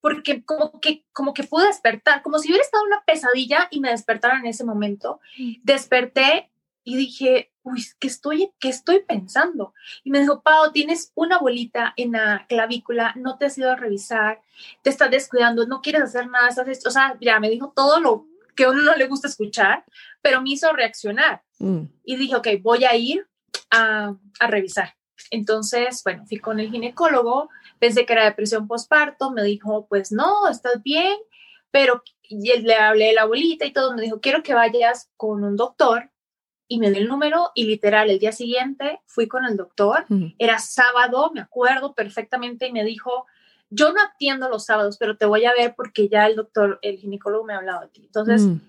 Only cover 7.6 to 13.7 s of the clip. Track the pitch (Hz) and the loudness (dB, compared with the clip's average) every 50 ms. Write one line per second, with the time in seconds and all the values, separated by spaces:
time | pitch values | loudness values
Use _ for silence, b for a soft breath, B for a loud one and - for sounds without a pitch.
7.6 | _ 254 254 254 233 - _ _ - 262 - - _ 285 311 311 381 392 _ _ | _ -10 -10 -10 -10 -12 _ _ -8 -8 -8 -6 _ -4 -2 -2 -2 -4 _ _
8.6 | - 262 254 - _ - 349 403 392 - - 208 185 185 - 262 311 359 330 240 | -6 -6 -6 -4 _ 2 2 2 2 0 -6 -6 -6 -2 0 2 2 2 0 -8
9.6 | 196 - B B B B B B B 269 269 285 285 285 285 277 _ 311 311 311 | -10 -10 B B B B B B B 0 2 2 4 2 0 2 _ 4 6 6
10.6 | 311 302 311 302 294 302 339 330 - _ _ - 330 339 370 349 294 254 240 240 | 4 4 2 -2 -2 -2 -4 -4 -6 _ _ -4 0 0 0 2 2 0 -2 -2
11.6 | 240 - _ 240 233 - - - 240 240 233 220 220 208 208 202 - _ 240 226 | -8 -8 _ -4 -4 -4 -4 -6 -6 -4 -2 -2 0 0 -2 -4 -4 _ -2 -2
12.6 | 226 226 240 240 _ - 233 233 226 226 - 254 247 262 254 254 285 285 277 269 | -2 -2 -4 -10 _ -6 -4 -2 -2 -4 -4 -6 -10 -10 -6 -4 -4 -4 -4 -2
13.6 | 262 254 | -2 -2